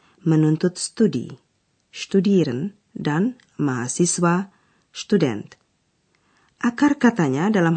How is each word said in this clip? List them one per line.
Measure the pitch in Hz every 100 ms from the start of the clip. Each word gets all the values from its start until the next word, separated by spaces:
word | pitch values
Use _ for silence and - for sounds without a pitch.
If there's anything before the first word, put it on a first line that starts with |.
| _ _
menuntut | 165 156 156 156 180 -
studi, | - - 208 131 - - _ _ _ _ _
studieren, | - - 196 202 190 139 120 196 - _
dan | - 151 156 240 247 _ -
mahasiswa, | 143 123 123 - 175 - 175 180 196 _ _ _ _
student. | - - 175 143 104 - - _ _ _ _ _ _ _ _ _ -
Akar | 240 233 294 285
katanya | 233 226 143 135 202
dalam | 208 170